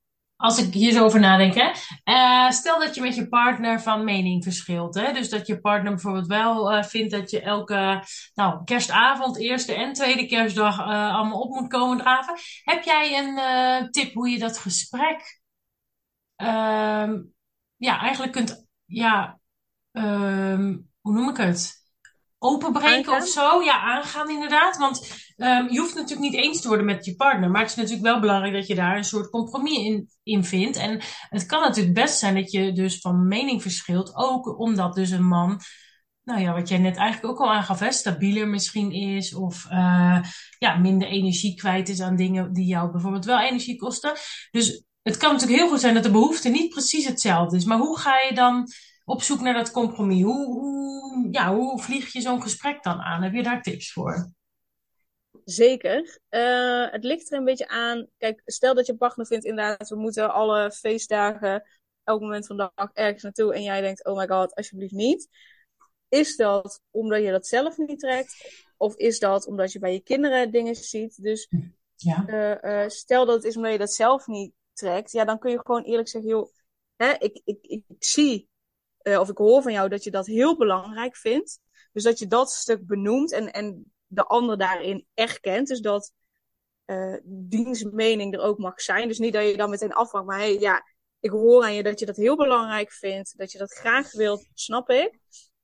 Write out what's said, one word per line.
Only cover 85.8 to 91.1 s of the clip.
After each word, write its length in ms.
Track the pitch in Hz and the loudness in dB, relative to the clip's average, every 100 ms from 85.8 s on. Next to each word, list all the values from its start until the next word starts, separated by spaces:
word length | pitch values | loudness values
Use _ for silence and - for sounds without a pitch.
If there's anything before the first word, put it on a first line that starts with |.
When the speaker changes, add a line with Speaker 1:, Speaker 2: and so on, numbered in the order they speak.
Speaker 2:
dat, 320 | 214 202 - _ _ _ _ _ _ _ | -2 -4 -6 _ _ _ _ _ _ _
eh, 300 | - 185 190 - | -10 -8 -8 -10
diens 580 | 180 190 180 220 233 233 | -14 -16 -6 -4 -4 -6
mening 500 | 214 214 226 220 202 | -6 -2 0 0 -4
er 60 | 180 | -2
ook 180 | 208 208 | -2 -2
mag 220 | 185 - | -6 -8
zijn. 280 | - 196 233 | -4 -2 -2
Dus 100 | 220 | -4
niet 140 | 226 | -2
dat 160 | 214 208 | 0 0
je 60 | 202 | 0
dan 140 | 208 | -2
meteen 220 | 202 214 | -4 -2
afvraagt, 340 | - 233 202 190 | -2 -2 -4 -6
maar, 120 | 196 | -4
"Hey, 200 | 214 202 | -2 0
ja, 240 | 208 180 - _ _ | 2 0 -4 _ _